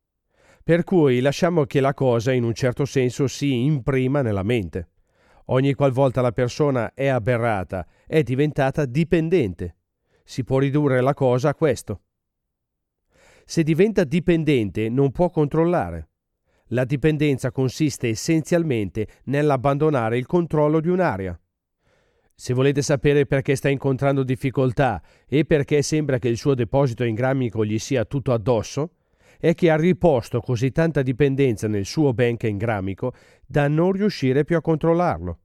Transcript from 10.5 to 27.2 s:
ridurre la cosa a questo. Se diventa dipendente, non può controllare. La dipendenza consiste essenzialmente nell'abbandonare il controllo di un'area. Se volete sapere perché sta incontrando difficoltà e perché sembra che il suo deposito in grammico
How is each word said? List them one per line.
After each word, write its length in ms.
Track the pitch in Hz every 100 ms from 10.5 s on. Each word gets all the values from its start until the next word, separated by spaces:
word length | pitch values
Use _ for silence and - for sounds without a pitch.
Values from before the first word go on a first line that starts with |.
| 135
ridurre 420 | 139 143 147 127
la 140 | 127
cosa 360 | 147 131 123 147
a 40 |
questo. 480 | - 156 113 - 98 _ _ _ _ _ _ _ _ _ _ _ _ _ _ -
Se 160 | 170
diventa 420 | 156 156 214 202
dipendente, 840 | 151 170 170 165 151 135 101 107 110
non 200 | 127 139
può 200 | - 175
controllare. 800 | 160 147 160 165 175 87 85 78 _ _ _ _ _ -
La 120 | 117
dipendenza 680 | 123 139 156 151 151 131 127
consiste 580 | - 131 - 151 - 120
essenzialmente 1000 | 110 - 160 - 175 165 117 98 110 104 -
nell'abbandonare 920 | - 139 151 135 135 139 156 139 110 123
il 80 | 127
controllo 540 | 180 170 151 151 160
di 80 | 160
un'area. 500 | 185 170 95 92 85 _ _ _ _ _ _ _ _ _
Se 180 | - -
volete 300 | 127 135 143
sapere 420 | 139 139 147 143
perché 320 | 139 139 135 139
sta 140 | 143
incontrando 520 | 139 139 131 139 139
difficoltà 800 | 131 131 135 139 131 123 131 95 - _ _
e 200 | 139 156
perché 340 | 151 135 147
sembra 380 | 135 156 143 127
che 100 | 123
il 80 | 117
suo 180 | 139
deposito 500 | 131 113 135 139 113
in 100 | 120
grammico 500 | 110